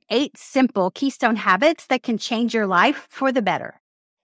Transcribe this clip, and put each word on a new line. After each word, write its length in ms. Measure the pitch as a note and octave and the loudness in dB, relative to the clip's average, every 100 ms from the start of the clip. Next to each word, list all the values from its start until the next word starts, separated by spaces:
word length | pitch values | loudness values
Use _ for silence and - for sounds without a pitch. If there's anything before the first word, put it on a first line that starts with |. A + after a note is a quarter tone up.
| _ | _
eight 260 | G#3 D4 - | -2 -2 -8
simple 540 | - C4+ B3+ G3+ F#3 | -4 0 0 2 -2
keystone 460 | - C#4 - A#3+ A3 | -2 -6 0 -2 0
habits 500 | G3+ F#3 D4 E4 - | 0 2 2 0 -2
that 160 | B3+ | -2
can 160 | - G#3+ | -2 -4
change 340 | - A3+ A#3 | -4 -2 0
your 140 | A#3 G3+ | 0 2
life 400 | F3 A3+ D4 - | 4 2 0 -10
for 220 | - C4+ | -4 -2
the 100 | B3+ | 0
better. 400 | F#3+ D3+ A2 - _ _ _ _ | -2 -4 -6 -14 _ _ _ _